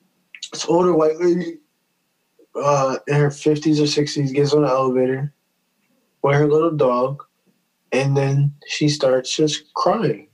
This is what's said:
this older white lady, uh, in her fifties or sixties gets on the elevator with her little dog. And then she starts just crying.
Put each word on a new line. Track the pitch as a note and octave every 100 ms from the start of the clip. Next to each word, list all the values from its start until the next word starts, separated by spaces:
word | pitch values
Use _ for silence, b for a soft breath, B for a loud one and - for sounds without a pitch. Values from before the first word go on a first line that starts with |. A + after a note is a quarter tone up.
| _ _ _ - -
this | - -
older | E3+ F3+
white | D#3+ D#3 D#3+
lady, | F3 F3 E3+ - _ _ _ _ _ _ _ _ _ -
uh, | C#3+ C#3+ C3+ B2 -
in | D3
her | D3
fifties | - D3+ D3+ D#3+ D3+
or | D3
sixties | D3+ D3 D3+ C#3
gets | C3+ C#3+
on | D3
the | C#3+
elevator | C3 C3 B2+ B2+ C3 C#3+ - _ _ _ _ _ _ _ _
with | C#3 C#3+
her | D3+
little | D3+ E3
dog. | D3+ B2+ B2 C3 C#3+ - _ _ _ _ _ _
And | B2+ C#3 C#3
then | C#3 C#3 C#3+ - -
she | - D3+
starts | D3 C3 B2+ B2+ -
just | D#3 - - -
crying. | F3 G#3+ E3 G#2 -